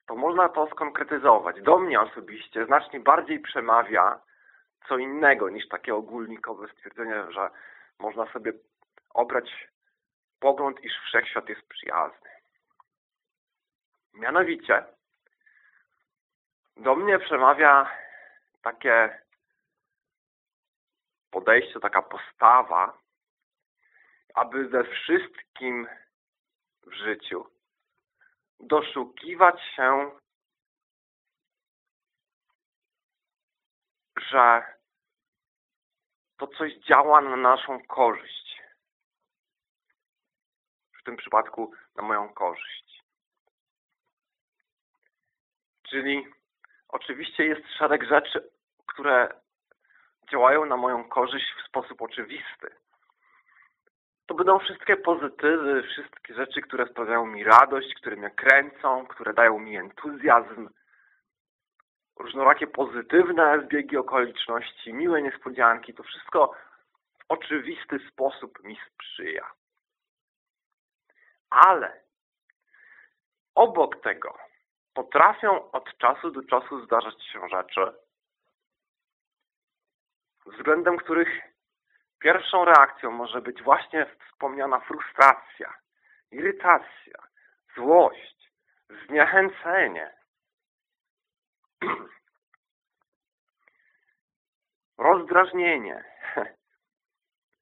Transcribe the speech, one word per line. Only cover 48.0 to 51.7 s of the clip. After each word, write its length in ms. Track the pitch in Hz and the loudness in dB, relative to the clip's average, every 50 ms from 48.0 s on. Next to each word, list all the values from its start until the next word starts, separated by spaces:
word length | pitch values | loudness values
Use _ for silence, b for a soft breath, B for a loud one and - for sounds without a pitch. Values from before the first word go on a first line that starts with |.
| 123 | 0
rzeczy, 460 | 117 147 151 151 - - - - - _ _ _ _ _ _ _ | 2 0 0 0 0 -8 -10 -10 -10 _ _ _ _ _ _ _
które 540 | - - - 139 143 131 123 120 - - - _ _ _ _ _ _ _ _ _ _ _ _ _ _ _ _ _ - | -18 -16 -6 -2 2 4 4 2 2 -4 -12 _ _ _ _ _ _ _ _ _ _ _ _ _ _ _ _ _ -6
działają 340 | 143 131 123 131 143 156 156 | 0 4 4 4 4 4 0
na 120 | 147 131 | -2 -4
moją 320 | 127 123 127 127 117 117 - | -2 -2 -4 -4 -4 -8 -6
korzyść 460 | - 123 123 131 139 135 - - - | -4 -2 -2 -2 -4 -8 -10 -10 -12
w 140 | - - | -16 -18
sposób 340 | - | -12